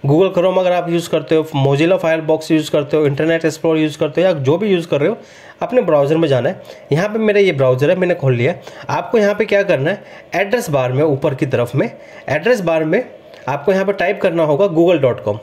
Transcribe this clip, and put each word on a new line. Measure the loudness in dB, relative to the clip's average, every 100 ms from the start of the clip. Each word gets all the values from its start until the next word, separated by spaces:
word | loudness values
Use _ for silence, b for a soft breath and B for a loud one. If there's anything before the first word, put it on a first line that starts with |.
| 2
Google | 2 2
Chrome | 2 2 2
अगर | 2
आप | 0 0
यूज़ | -4 -2
करते | -4 0
हो, | 0 0 0
Mozilla | 0 2 2 2
Firefox | 2 -2 0 -2 0
यूज़ | -2 0
करते | -2 0 0
हो, | 0
इंटरनेट | 0 0 0
एक्सप्लोरर | -2 -2 0 0
यूज़ | 0 -2
करते | -4 0
हो | 0
या |
जो | 0 0 0
भी | 0
यूज़ | 0 0
कर | -2
रहे | 0
हो, | -2 B B B B
अपने | -2 0
ब्राउज़र | 2 2 2 2
में | 2
जाना | 0 0
है। | -6 B B B
यहाँ | -2 -2
पे | -2
मेरा | 0 2
ये | 2
ब्राउज़र | 2 2 2 2
है, | 2
मैंने | 0
खोल | 0 0
लिया। | 0 0 -2 B B B
आपको | -6 -2 0
यहाँ | 0
पे | 0
क्या | 0 0
करना | 2 0 0
है, | -4 B B B
एड्रेस | -4 -2 -2 -2
बार | -2 0
में, | 0
ऊपर | 0 0 -2
की | -2 -2
तरफ | -2 -2
में, | -2 -4 -6 B B -6
एड्रेस | -2 0 0
बार | 0 0
में | 0 -2 -2 -14 -20 B -8
आपको | -4 0
यहाँ | 0
पे | 0
टाइप | 0 -2 0
करना | -2 0
होगा | 0 2 2
google | 4 2 4
dot | 2 0
com। | -4 -6